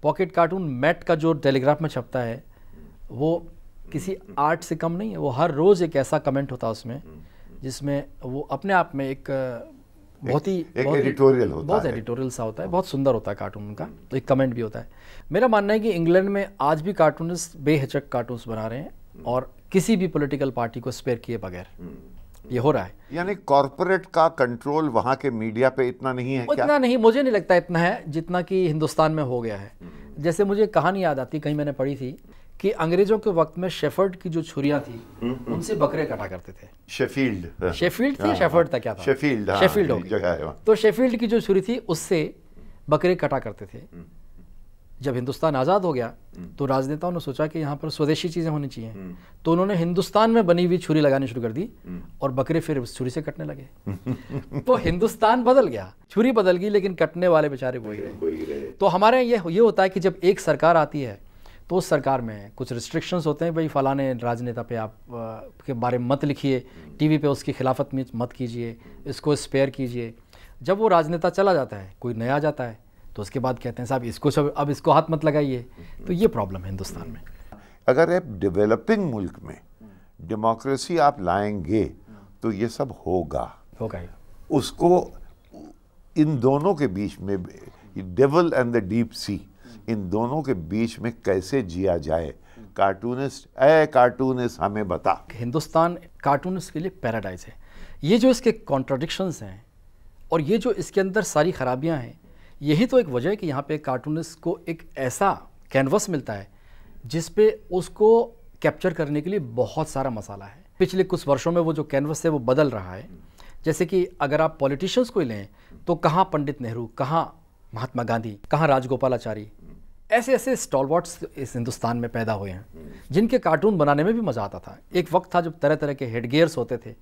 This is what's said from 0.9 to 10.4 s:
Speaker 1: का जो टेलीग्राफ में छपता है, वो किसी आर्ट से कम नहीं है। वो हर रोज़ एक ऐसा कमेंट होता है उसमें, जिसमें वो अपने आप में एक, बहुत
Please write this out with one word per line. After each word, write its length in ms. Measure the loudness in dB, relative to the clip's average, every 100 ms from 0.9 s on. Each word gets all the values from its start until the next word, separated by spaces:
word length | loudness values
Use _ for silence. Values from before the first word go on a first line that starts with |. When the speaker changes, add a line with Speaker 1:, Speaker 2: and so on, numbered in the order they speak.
| 0
Speaker 1:
का 120 | 0 2
जो 180 | 2
टेलीग्राफ 480 | 2 2 4 4 2
में 80 | 0
छपता 300 | -4 -4 -4
है, 240 | -2 -6 -12 -20 -20 -20 -20 -18 -16
वो 360 | -2 0 0 -4 -18 -20 -20 -10
किसी 260 | -8 -6 -8 -8 -2
आर्ट 240 | 0 0
से 120 | -2 -4
कम 160 | -4
नहीं 200 | -4 -6
है। 60 | -4
वो 120 | -4
हर 220 | 0 0
रोज़ 320 | 4 4 6
एक 120 | 4 0
ऐसा 240 | 0 0
कमेंट 320 | 0 -2 -2
होता 160 | -4 -4
है 40 |
उसमें, 300 | -6 -8 -12 -14 -20 -20 -20 -20 -12
जिसमें 420 | -12 -8 -4 -4 -6 -12
वो 180 | -10 -8
अपने 320 | -6 -6 0
आप 180 | 2 2 -2
में 140 | -6
एक, 220 | -8 -6 -4 -4 -6 -12 -20 -20 -20 -20 -14
बहुत 240 | -2 -2